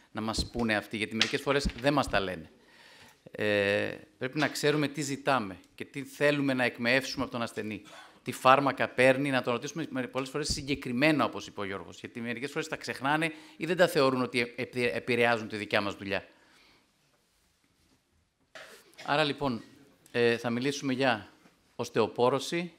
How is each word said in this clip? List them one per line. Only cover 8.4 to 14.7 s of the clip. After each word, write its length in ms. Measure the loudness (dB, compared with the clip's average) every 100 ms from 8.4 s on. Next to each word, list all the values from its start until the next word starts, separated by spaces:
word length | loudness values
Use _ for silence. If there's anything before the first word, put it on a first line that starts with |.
| 6 8 6 0 0
παίρνει, 420 | 6 6 6 2
να 120 | 0
τον 100 | 0
ρωτήσουμε 340 | -2 -4 -8 -6
με-, 160 | -6 -6
πολλές 220 | -6 -6
φορές 200 | -4 -4
συγκεκριμένα, 760 | -4 -4 -4 -2 2 4 4
όπως 220 | 2 -2 -10
είπε 140 | -8
ο 40 |
Γιώργος, 360 | -6 -8 -10 -14
γιατί 200 | -14 -8
μερικές 300 | -8 -6 -6
φορές 180 | -6 -6
τα 80 | -8
ξεχνάνε 560 | -8 -4 -2 0 -2 -6 -18 -8
ή 100 | -2
δεν 100 | 4
τα 120 | 4
θεωρούν 340 | 6 4 4
ότι 320 | 2 0 -2 -4
επη-, 340 | -6